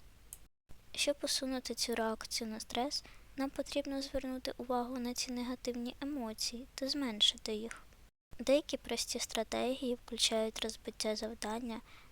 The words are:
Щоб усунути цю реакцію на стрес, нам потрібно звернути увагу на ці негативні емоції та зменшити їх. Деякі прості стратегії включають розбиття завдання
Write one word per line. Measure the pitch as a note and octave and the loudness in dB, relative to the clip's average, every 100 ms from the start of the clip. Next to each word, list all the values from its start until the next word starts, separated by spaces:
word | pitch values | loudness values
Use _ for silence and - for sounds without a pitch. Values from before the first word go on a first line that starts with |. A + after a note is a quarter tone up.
| - - - - - _ - - - - | -20 -20 -16 -16 -18 _ -14 -14 -6 0
Щоб | - C#4+ | 2 2
усунути | C#4 - C4 B3+ - A#3+ | 2 0 0 -2 -2 -2
цю | - A3+ | 0 2
реакцію | A3+ A3 - - A3+ | 2 0 -2 -2 -2
на | A3 | -4
стрес, | - - C4 - - - - - | -2 0 2 0 -4 -14 -10 -2
нам | C4+ | -2
потрібно | - C#4 C#4+ C#4+ C#4 | 0 -2 0 0 0
звернути | C#4 C4+ C4 B3+ - - | -2 -2 -2 -2 -4 -4
увагу | B3 B3 A#3+ C4 | 0 0 0 -2
на | A#3+ | -2
ці | B3 - | -2 -2
негативні | B3 A#3+ B3+ - A#3+ A#3+ - | -2 -2 -2 -2 -2 -2 -4
емоції | C#4 D4 A3+ A3 - A#3 C4+ - | -4 -2 -4 -2 -4 -4 -8 -4
та | C4+ | -2
зменшити | C#4+ C4+ G#3 - - - | 0 0 6 6 6 0
їх. | G#3+ A3+ - - - - _ _ - | -2 -2 -8 -14 -20 -20 _ _ 0
Деякі | B3 C#4 - C4+ | 8 8 8 -2
прості | - A#3 - A#3+ | -2 -2 0 -2
стратегії | - - A3 A3+ A#3 C4 B3+ A#3+ | 0 0 2 2 2 2 0 -2
включають | - A3 - A3 A3 - | -2 2 4 4 2 0
розбиття | A3 - - - A3 G#3+ | -4 -4 -8 -4 -2 0
завдання | A3 A3+ G#3 A3 A#3+ A3 - - - | -2 -4 -4 -2 -4 -6 -8 -16 -12